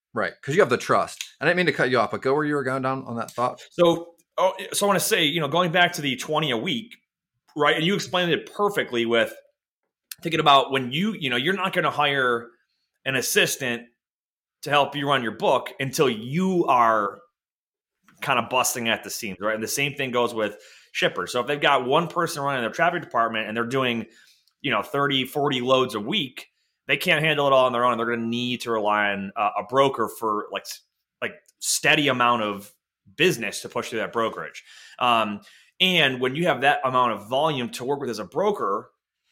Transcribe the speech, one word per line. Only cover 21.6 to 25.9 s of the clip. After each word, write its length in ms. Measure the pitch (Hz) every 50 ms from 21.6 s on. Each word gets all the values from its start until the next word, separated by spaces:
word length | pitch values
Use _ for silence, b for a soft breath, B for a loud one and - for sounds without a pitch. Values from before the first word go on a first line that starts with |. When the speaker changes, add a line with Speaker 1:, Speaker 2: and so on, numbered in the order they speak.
Speaker 2:
got 260 | 160 151 143 131 127
one 200 | 123 135 156 175 165
person 340 | - 175 170 156 - 151 139
running 180 | 139 139 131 120
their 80 | 110
traffic 320 | - - 165 170 175 175 139
department 460 | - - 120 113 113 113 110 110 101
and 80 | 107
they're 80 | 117 117
doing, 420 | 117 131 135 131 123 117 117 110 b b b b b b b b b b _
you 100 | - 139
know, 120 | 120 104 -
thirty, 420 | - - 143 143 143 139 135 127
forty 360 | 127 - 151 139 147 139 127 123
loads 320 | 127 131 127 127 127